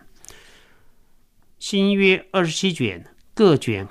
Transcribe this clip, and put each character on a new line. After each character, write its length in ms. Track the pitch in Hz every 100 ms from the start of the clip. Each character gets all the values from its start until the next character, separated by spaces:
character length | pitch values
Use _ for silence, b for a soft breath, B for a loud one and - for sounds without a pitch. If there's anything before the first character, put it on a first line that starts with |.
| - b b b b b b b b b _ _ _ _ _ -
新 380 | - 196 196 196
约 320 | 190 185 -
二 120 | 190
十 80 | 170
七 220 | - 190
卷， 320 | 160 110 85 - _ _
各 220 | - 202 139
卷 320 | - 98 98